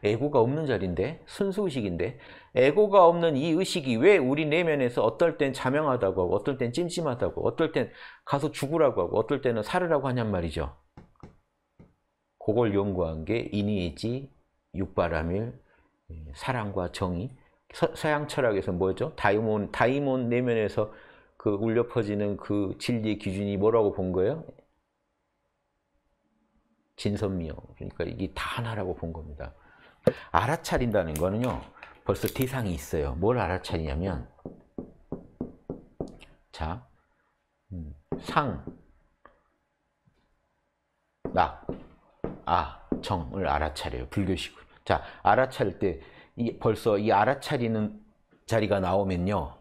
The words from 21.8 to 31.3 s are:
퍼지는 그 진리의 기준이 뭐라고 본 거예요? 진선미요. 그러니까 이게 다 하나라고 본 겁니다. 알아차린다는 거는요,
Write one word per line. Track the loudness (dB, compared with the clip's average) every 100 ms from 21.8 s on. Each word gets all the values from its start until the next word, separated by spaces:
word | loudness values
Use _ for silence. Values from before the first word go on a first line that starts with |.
| 2
퍼지는 | 0 -2 0 -2 -2
그 | -2 0 0 -4
진리의 | -2 0 0 -2
기준이 | -2 -2 -2 2
뭐라고 | 4 4 4
본 | 0 -2
거예요? | 0 0 0 -8 -20 _ _ _ _ _ _ _ _ _ _ _ _ _ _ _ _ _ _ _ _ _ _ _ -6
진선미요. | -4 -2 -2 -4 -6 -10 -16 -14
그러니까 | -14 -6
이게 | -6 -4 -6
다 | -6 -8 -6
하나라고 | -6 -4 -6 -6
본 | -8
겁니다. | -8 -12 -12 -14 -16 -20 -20 -20 _ -2 -2 0
알아차린다는 | 2 2 -2 0 0 2 0 0 0
거는요, | 0